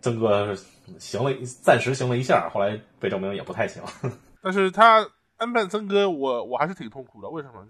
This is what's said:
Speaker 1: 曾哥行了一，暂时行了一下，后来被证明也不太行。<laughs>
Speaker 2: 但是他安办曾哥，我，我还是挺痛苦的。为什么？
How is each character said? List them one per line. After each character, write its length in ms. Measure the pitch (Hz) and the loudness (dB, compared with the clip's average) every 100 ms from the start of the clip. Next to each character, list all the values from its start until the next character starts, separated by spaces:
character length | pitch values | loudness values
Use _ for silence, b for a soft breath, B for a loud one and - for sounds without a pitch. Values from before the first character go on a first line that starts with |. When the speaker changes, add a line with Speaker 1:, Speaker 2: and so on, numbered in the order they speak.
Speaker 1:
曾 180 | 127 117 | -4 0
哥 340 | 113 101 104 95 - _ - 82 | 2 2 0 -6 -12 _ -20 -20
行 240 | - 101 | -8 -4
了 80 | 139 | -2
一， 140 | 135 123 | -4 -8
暂 340 | - - 120 | -2 4 4
时 140 | 120 | 2
行 160 | 135 123 | -2 -2
了 80 | 123 | -2
一 40 | |
下， 280 | 131 127 82 | 2 2 0
后 60 | 104 | -2
来 180 | 101 107 - _ | -2 -4 -12 _
被 100 | 101 | -4
证 120 | 98 | -2
明 120 | 95 | -4
也 80 | 98 | -6
不 120 | - | -6
太 120 | 92 101 | -4 -4
行。 160 | 85 82 - 123 | -6 -16 -8 -8
<laughs> 320 | - _ _ | -10 _ _
Speaker 2:
但 80 | 190 | -4
是 180 | 196 190 | 0 2
他 380 | 190 226 220 180 _ _ - | 6 8 8 4 _ _ -8
安 160 | 233 | -2
办 160 | 240 196 | -2 0
曾 180 | 214 202 | -4 0
哥， 220 | 202 196 | 2 2
我， 340 | 151 135 120 | 0 -2 -2
我 140 | 104 123 | -2 -2
还 100 | 156 | -2
是 60 | |
挺 160 | 185 120 | -4 -12
痛 120 | 135 123 | -14 -18
苦 160 | 110 | -16
的。 80 | 98 | -12
为 120 | 156 | -12
什 60 | 139 | -12
么？ 180 | 110 | -16